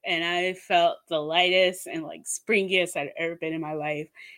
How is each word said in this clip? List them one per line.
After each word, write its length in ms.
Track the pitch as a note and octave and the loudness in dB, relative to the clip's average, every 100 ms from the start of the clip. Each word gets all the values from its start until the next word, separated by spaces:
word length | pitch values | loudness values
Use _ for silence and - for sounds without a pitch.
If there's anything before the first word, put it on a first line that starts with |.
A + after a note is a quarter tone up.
and 180 | - E3+ | -4 -2
I 300 | E3+ F3 F3+ | 0 0 -2
felt 460 | F#3 - F3+ E3+ - - | -4 0 4 4 0 -4
the 100 | D#3+ | -4
lightest 680 | D3+ E3 F3+ F#3 F#3 F#3 - | 0 2 4 6 4 2 -8
and, 160 | E3 | -8
like, 220 | D#3+ E3 | -8 -10
springiest 760 | - - - G#3+ F#3+ F#3 F3 E3+ | -8 -8 0 0 2 2 2 -2
I'd 120 | C#3+ - | -6 -4
ever 180 | E3 | -6
been 200 | E3+ D#3+ | -4 -6
in 80 | D#3+ | -4
my 100 | D#3 | -4
life. 360 | D#3 D3+ D3 D#3 - - | -4 -4 -6 -8 -14 -20